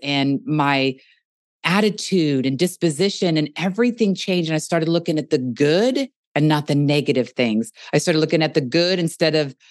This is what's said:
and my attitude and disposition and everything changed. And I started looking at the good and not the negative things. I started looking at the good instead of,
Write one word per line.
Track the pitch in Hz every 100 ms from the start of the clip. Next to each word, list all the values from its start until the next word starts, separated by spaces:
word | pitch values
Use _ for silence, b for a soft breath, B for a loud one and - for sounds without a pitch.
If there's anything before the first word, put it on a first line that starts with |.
and | 143 139 139 139 -
my | 151 143 139 135 131 b b b _ _ _
attitude | 165 190 214 208 - 190 156 135 131
and | 135
disposition | 180 - 170 143 196 - 185 156
and | 151 -
everything | 180 190 240 240 208 185
changed. | - 180 160
And | 156
I |
started | - 165 160
looking | 170 170 156
at | 147
the | 143
good | 127 113 143 170 240 262 262 _ _ -
and | 151
not | 151 143
the | 147
negative | 143 147 143 127 117
things. | - 120 107 113 - B
I | 147
started | 180 156
looking | 156 160
at | 156
the | 156
good | 131 160 175 185
instead | 165 - 160 156
of, | 143 - b